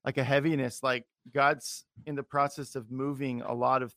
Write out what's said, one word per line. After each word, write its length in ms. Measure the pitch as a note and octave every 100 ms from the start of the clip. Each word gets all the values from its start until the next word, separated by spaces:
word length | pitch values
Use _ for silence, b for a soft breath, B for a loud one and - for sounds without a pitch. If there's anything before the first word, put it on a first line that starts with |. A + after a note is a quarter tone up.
like, 140 | C3+ C3+
a 60 |
heaviness, 580 | B2+ C#3+ D#3 D3+ B2 -
like, 240 | C3 B2 - _ -
God's 540 | C#3+ C#3+ D3 - - - - -
in 80 | C#3
the 80 |
process 520 | C3+ D3 C#3+ - C3 C3+
of 140 | A2
moving 520 | C3 C#3 C3+ C#3 A#2+
a 100 | A#2
lot 300 | A#2+ B2 C3
of 100 | A#2+